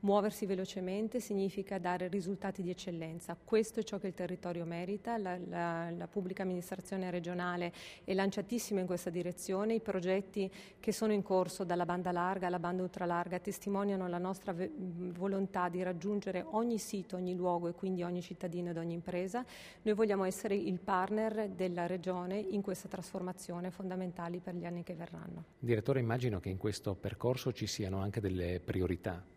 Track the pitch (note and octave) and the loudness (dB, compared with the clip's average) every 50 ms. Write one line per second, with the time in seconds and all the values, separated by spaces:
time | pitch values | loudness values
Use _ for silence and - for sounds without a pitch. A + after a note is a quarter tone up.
0 | - G3+ G3 G#3 G3 G#3+ G#3 - - F#3 G3 F#3 F#3+ F#3+ - G3 F#3 F#3 F#3+ G3+ | 6 6 6 6 6 4 0 0 -2 0 0 0 -2 -4 -4 -4 -2 -2 -2 -2
1 | A3 A3 - B3+ G#3+ - G#3 G3 G3 G3 F3+ - F#3+ - G3+ F#3+ F3+ F3+ F3+ F3+ | -2 -2 -2 -4 -4 0 0 0 0 0 0 -2 -4 -4 -4 -2 0 0 0 0
2 | F#3 F3+ F3 G3+ E3+ F3 G3+ F#3 - G3 F#3+ - F#3 F3 F3+ F3 - - E3+ E3 | 0 0 -2 -2 0 -2 -4 -2 -2 -4 -4 -2 -4 -4 -4 -4 -6 -6 -6 -4
3 | D#3+ D#3+ D#3+ E3+ - - E3+ - - - - A3 A3 A3 - A#3 A3 - - G3 | -6 -6 -8 -8 -8 -8 -10 -10 -4 4 4 4 4 4 0 -4 -4 -2 -4 -4
4 | - F#3+ F3+ - F3+ E3+ F3+ F3+ - F3+ F3 E3+ E3+ E3 E3+ E3+ F3+ F3+ G3+ G3+ | -4 -4 -4 -4 -4 -4 -4 -4 -4 -4 -2 -2 -2 -4 -4 -4 -2 -2 -4 -4
5 | - A#3 A#3 A3+ G3+ F#3 F3+ F3+ F3 F3+ F3 F3 E3+ E3+ E3+ E3 E3+ E3+ E3+ E3+ | -2 -2 -2 0 0 -2 -2 -4 -4 -4 -2 -2 0 0 0 -2 -2 -4 -4 -6
6 | E3+ E3 - G#3 F#3 F3+ F#3+ - G3 F#3 F3+ F3+ F3 - F#3+ - - - G3+ F#3+ | -6 -4 -4 -2 -2 -2 -2 -2 0 0 0 -2 -2 -4 -8 -8 -6 -4 -4 -2
7 | F#3 F#3 F3 F3+ E3 E3+ F3+ F3+ F3+ F3+ F3 F3 F3 E3+ F3 - - - - - | -2 0 -2 -2 -2 -2 -2 0 0 0 0 0 -2 -2 -4 -6 -14 -14 -16 -12
8 | - - F#3+ F#3+ G3 G3 G3 G#3+ F#3+ G3 A#3+ A#3+ - - G#3+ G3 F#3 F3 F3+ F3 | -4 0 2 4 4 4 2 0 -2 0 -2 -2 0 2 2 2 2 2 0 0
9 | - F#3 E3 F3+ F3 F3 F3 - - - F#3+ F#3+ G#3 A3 A3+ A3+ A3 - G3 F#3 | 0 -2 -2 0 -2 -2 -4 -6 -2 0 0 2 2 4 2 2 2 2 0 0
10 | E3+ F3+ F#3 G3 G3+ - - G#3 F#3+ F#3+ - - - - - - - - G3+ - | 4 4 4 2 2 0 -2 -2 -2 -2 -2 -10 -18 -18 -18 -4 0 0 2 4
11 | A3 A3 G#3+ G3+ F#3+ - F#3+ F#3 F3+ F3+ - - G3+ E3+ F3 F3 F3 E3 F3 F3+ | 4 4 4 4 4 6 6 6 6 4 0 -4 0 2 2 2 4 2 2 0
12 | F3 F3+ F3 F3 F3 F3+ F#3+ G3 F#3 F3+ F3+ F3+ E3 F3 F3 F#3 F#3 F3+ - - | 2 2 2 4 4 2 2 2 2 0 0 2 0 0 0 0 0 -2 -2 -2
13 | F#3 F3 F3 E3+ F3 F3 F3 F3+ F3+ G3+ G3 - - G3+ G3+ G3 G3+ G3+ G3+ F#3+ | 0 2 2 2 2 0 -2 -4 -2 -4 -6 -4 -2 0 0 2 2 2 2 0
14 | F#3 F3+ F3 F3 F3 F#3 F#3+ F#3 - G#3 F3+ E3 F#3 - D#4 C#4+ F#3 F#3 E3 E3+ | 0 0 0 0 0 -2 -2 -4 -4 -4 -2 -2 -2 -4 -4 -6 -6 -6 -4 -4
15 | F3+ F3+ F3 F3 F#3 G3 F#3+ F#3+ G3 F#3+ G3 G3 F3+ F3+ E3+ F3+ F#3 F3+ F#3 E3+ | -6 -6 -4 -2 -2 0 2 2 0 0 2 2 0 2 2 0 0 0 -2 -2
16 | D#3 G3+ G#3 G#3 G3 G3 F#3 F3+ - - - G#3+ A#3 A#3+ A#3 G#3+ - - - G3+ | 0 0 0 0 0 0 -2 -2 -4 0 0 0 2 2 0 0 -2 -2 -4 -4
17 | F3 - - F3+ F3+ F3+ F#3 F3+ F3+ F3+ F3 F3 F3 E3+ F3 - - F#3+ F#3 F3+ | -4 -4 -4 -2 -2 -2 0 2 2 2 2 4 2 0 -2 0 -2 0 0 0
18 | F3 F3 F3 F3+ F3 - F3+ - - F3+ E3 F3 F3 F3 E3+ E3 E3 E3+ E3+ E3+ | 0 0 0 -2 -4 -4 -8 -6 -4 -4 -2 -2 -2 -2 -2 -2 -2 -2 -2 -4
19 | E3+ F3+ F3+ F3 F3+ F#3+ F3+ A#3+ B3+ - - - - - - - - G#3+ G#3+ G3+ | -4 -2 -2 -2 -2 0 -2 -4 -4 -4 -12 -16 -16 -16 -18 -4 2 2 4 6
20 | A3+ G#3+ G#3 F#3+ F#3+ F#3 F#3 - - A3 G3 G3+ F3 G3+ F#3 F3 - - G3+ F3+ | 6 6 6 4 4 2 2 0 0 0 2 2 2 0 0 -2 0 2 4 4
21 | F#3 G3 G#3+ G#3+ A3 A3 G#3+ G#3+ G#3+ G3+ F#3+ F3 F#3 F#3 F3 F3+ E3+ E3+ F3+ F#3 | 4 4 2 2 2 2 2 0 -2 -2 0 0 0 0 2 2 0 0 0 0
22 | E3+ F#3 F3+ F3+ F3+ F3+ F#3+ G#3 G#3+ F#4+ - G3+ G3 - F#3 - - F#3+ - F#3 | 0 0 0 0 0 0 0 0 0 2 0 0 2 0 -2 -4 -4 -8 -6 -6
23 | F3 - - F#3+ F3+ F#3 F#3 F#3 - - F3 F3 F3 F#3 F3+ - G3 F#3 F#3 F#3 | -8 -6 -6 -4 -4 -4 -6 -6 -8 -6 -6 -4 -4 -4 -6 -4 -4 -4 -2 -2
24 | F#3 F3+ F3 F3+ E3+ E3+ F3 F3+ F3 - F3 F3 E3+ F3 F3 F3 E3+ - F3+ D#3+ | -2 -2 -4 -4 -4 -4 -4 -4 -6 -4 -6 -4 -4 -4 -4 -4 -6 -6 -6 -8
25 | E3+ E3+ E3+ D#3+ E3 F3 F3 E3+ E3 - - - - A#2 A#2+ G#2+ G#2 - C#3 C3+ | -8 -8 -8 -10 -10 -8 -10 -10 -12 -14 -12 -4 4 4 4 6 6 4 4 4
26 | B2 A2+ A2+ B2 A#2+ B2+ G#2 F#2 - G2 F#2+ F#2 - G#2+ G2+ - - G#2 G2 - | 4 4 2 4 4 2 2 2 0 -2 -2 0 0 0 0 0 0 -2 -2 0
27 | - G2 G2 - - A#2+ B2+ B2+ - C3+ A#2 - A2+ G#2 - - G#2+ F#2 F#2+ F#2+ | -2 -4 -4 2 2 2 2 4 2 -2 0 0 -2 -2 0 -2 0 0 2 0
28 | F#2+ G2+ G2+ A#2 G2+ F#2+ F#2 F#2 F2 F2 F2+ F2+ - - - F#2+ F#2 F2+ F#2 E2 | 0 0 0 0 0 2 2 2 0 0 0 -2 -2 0 2 2 4 4 2 2
29 | - G#2 F2+ E2+ - - - | 0 -2 -2 -2 -8 -14 -20